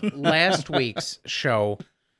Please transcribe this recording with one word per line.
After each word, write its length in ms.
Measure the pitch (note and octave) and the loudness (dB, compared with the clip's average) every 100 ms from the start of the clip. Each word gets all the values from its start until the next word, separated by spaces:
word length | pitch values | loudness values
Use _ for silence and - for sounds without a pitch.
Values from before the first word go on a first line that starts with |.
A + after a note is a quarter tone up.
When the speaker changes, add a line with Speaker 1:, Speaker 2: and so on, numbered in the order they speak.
Speaker 1:
of 100 | G#3+ | -2
Speaker 2:
<laughs> 40 | C#3+ | -2
Speaker 1:
last 520 | D#3 D#3+ F3+ F#3+ - | 2 4 4 2 0
week's 500 | D#3+ B2 G2+ - - - | -2 -2 -4 -8 -10 -10
show, 520 | - C#3 A2+ G#2 G#2 - _ _ | -4 0 2 2 -2 -10 _ _